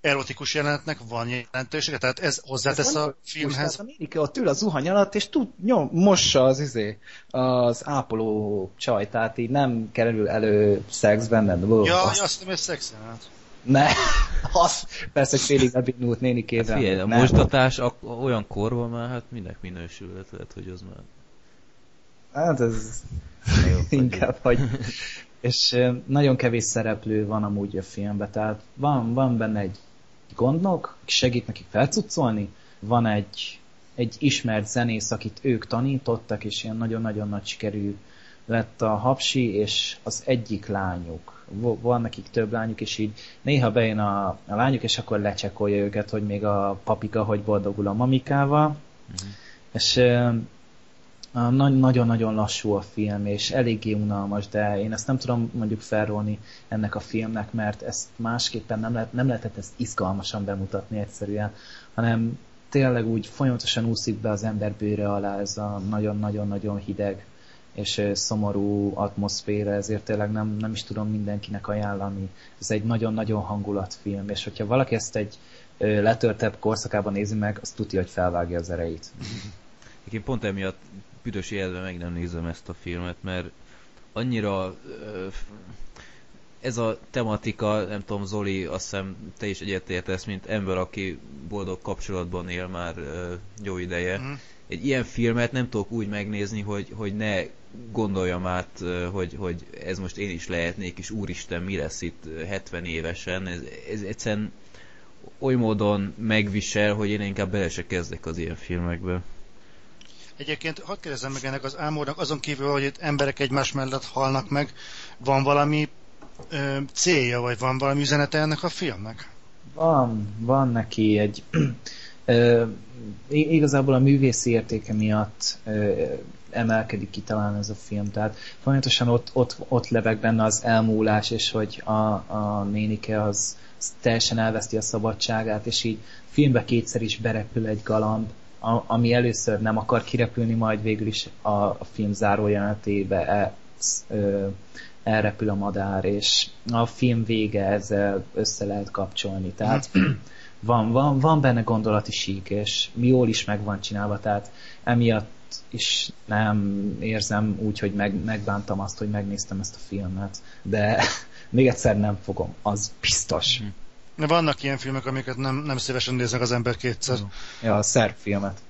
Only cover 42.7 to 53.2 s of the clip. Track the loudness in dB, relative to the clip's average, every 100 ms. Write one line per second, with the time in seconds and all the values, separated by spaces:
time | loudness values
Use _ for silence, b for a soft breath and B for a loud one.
42.7 | -4 -6 -4 -4 -4 B B 2 4 4
43.7 | 4 2 2 2 2 -2 -4 -6 2 2
44.7 | 2 0 -2 -2 0 0 -2 -6 -2 0
45.7 | 2 2 -2 -4 -2 -2 -2 0 2 0
46.7 | -2 -2 -2 0 -2 0 0 2 0 0
47.7 | 0 0 2 2 2 2 2 4 4 4
48.7 | 0 -12 -20 -14 -12 -12 -14 B B -8
49.7 | -2 2 6 6 8 4 2 -2 -14 -20
50.7 | -20 -20 -20 -20 -20 -10 0 4 6 6
51.7 | 8 6 6 6 4 2 2 0 0 0
52.7 | 0 0 -2 0 0